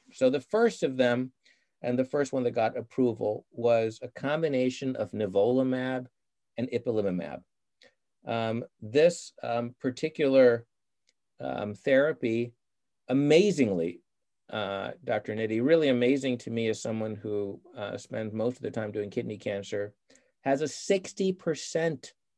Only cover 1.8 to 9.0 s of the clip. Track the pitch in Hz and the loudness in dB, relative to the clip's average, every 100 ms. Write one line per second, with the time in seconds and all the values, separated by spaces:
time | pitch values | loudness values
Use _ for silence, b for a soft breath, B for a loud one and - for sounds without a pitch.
1.8 | 123 123 127 147 139 135 123 120 110 120 | -4 -2 0 0 -2 0 -2 0 -2 -2
2.8 | 113 - 127 110 104 107 - - 117 117 | -8 0 2 2 -2 -4 -8 -2 2 4
3.8 | 113 110 127 - 135 156 160 131 127 127 | 2 -4 -14 -6 -2 0 0 2 0 0
4.8 | 135 127 107 107 104 95 110 127 131 127 | -6 -4 -4 -2 0 2 4 4 2 0
5.8 | 127 127 127 _ _ _ _ - 127 117 | -2 -4 -8 _ _ _ _ -8 -4 -4
6.8 | 127 110 98 90 76 64 - _ _ _ | -2 0 0 -2 -6 -10 -16 _ _ _
7.8 | b b _ _ - 117 113 113 - _ | b b _ _ -6 -4 -2 -4 -6 _
8.8 | 107 135 | -2 4